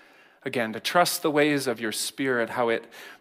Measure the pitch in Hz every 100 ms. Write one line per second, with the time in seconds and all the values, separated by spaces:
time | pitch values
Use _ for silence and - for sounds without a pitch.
0 | - - - _ 139 123 110 110 - 175
1 | 170 - 160 143 151 143 135 110 110 -
2 | - - 139 120 113 127 117 113 - -
3 | - -